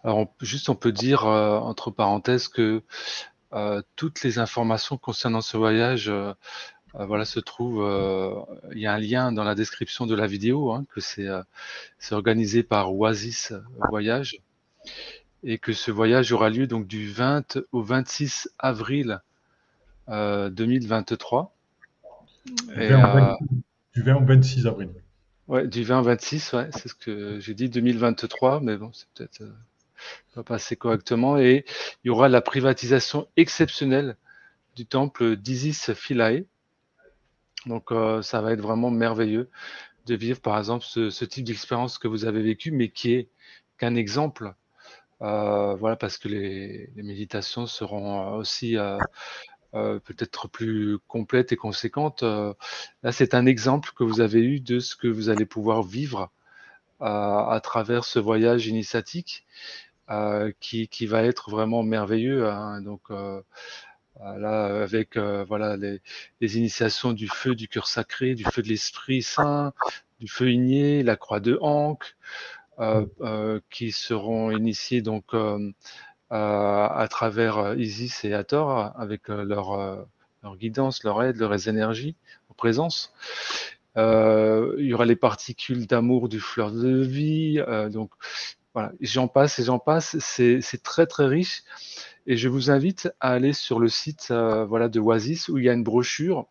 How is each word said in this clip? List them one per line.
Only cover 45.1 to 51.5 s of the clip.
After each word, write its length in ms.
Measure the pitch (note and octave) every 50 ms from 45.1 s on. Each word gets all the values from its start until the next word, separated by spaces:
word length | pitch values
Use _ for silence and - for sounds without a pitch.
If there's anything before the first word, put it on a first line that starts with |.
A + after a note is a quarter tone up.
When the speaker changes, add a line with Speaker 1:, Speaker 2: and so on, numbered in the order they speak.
| _ _
Speaker 1:
Euh, 540 | A2 G#2+ G#2 G#2+ G#2 G#2 G#2 G2+ G2+ G2+ G2+
voilà, 220 | F#2+ G#2+ A2 A2+
parce 200 | - - G2 -
que 120 | - - G#2
les, 600 | G#2 G2+ G2 G2 G2 F#2+ G2 G2+ G#2 G#2+ G#2+ - B2
les 80 | G#2 G#2
méditations 640 | G#2 G2+ G2 G#2+ - - G#2 G2 - - B2 A#2+
seront, 680 | A2+ - - A2 F#2+ G2+ G#2 G2 G2+ G2+ G2+ F#2+ G2 G#2
euh, 20 |
aussi, 400 | A2 G#2+ - - - B2+ A#2 A2+
euh, 200 | A2 G2+ G2+ G2 G2+ G2 - _ - - - - - - - - _ _ _ -
euh, 260 | A2 G#2+ G#2+ G#2 G2+
peut-être 500 | _ - A2+ - A#2+ - - - - G2
plus 480 | - - A2+ A2+ A2 G#2+ G#2+ G#2 G#2 G2+ _
complètes 440 | _ - A#2+ G#2+ - - B2+ B2+ -